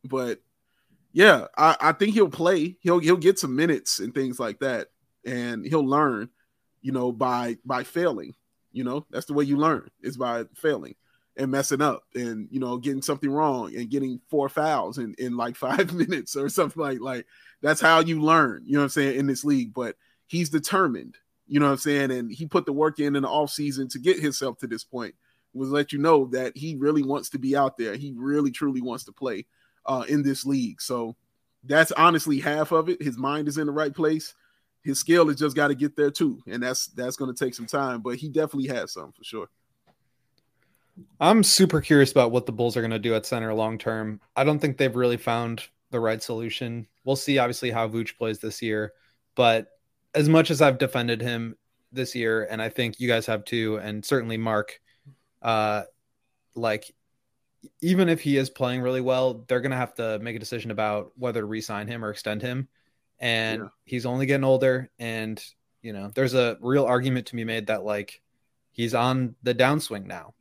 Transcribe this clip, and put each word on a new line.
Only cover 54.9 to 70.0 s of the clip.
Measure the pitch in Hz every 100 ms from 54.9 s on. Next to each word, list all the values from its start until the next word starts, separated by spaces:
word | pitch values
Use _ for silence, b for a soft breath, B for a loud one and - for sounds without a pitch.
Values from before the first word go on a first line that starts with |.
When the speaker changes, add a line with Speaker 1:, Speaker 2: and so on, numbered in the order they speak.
| b b b _ _
Speaker 2:
uh, | 117 110 107 104 - _ _ _ _ _ _ -
like, | 113 107 - _ _ _ _ _ _ _ - _
even | 165 185 180
if | 160
he | 151 139
is | 131
playing | - 127 127
really | 127 131
well, | 127 131 131 117 113
they're | 127
gonna | 135 127
have | 123 -
to | 113 107
make | 113 113
a |
decision | 107 120 113
about | 107 107 104 90 _
whether | 127 113
to | 104
re-sign | 110 110 104 104
him | 117 110
or |
extend | 104 - 107
him. | 123 127 135 _ _ _ _ _
And | 120 113 110 110
Speaker 1:
Yeah. | 101 _
Speaker 2:
he's | _ 123 120
only | 123 135
getting | 139 135
older, | 131 131 127 127 _
and, | 117 113 110 110 - _ _ _
you | 117
know, | 104 101
there's | 107 131 127
a | 120 110
real | 120 139 127
argument | 123 131 127 110
to | 120
be |
made | 113 113 104
that, | 110
like, | 101 104 101 - _ _ _ _ _
he's | - 117
on | 120 123 131 123 -
the | 123 120
downswing | 127 151 - 104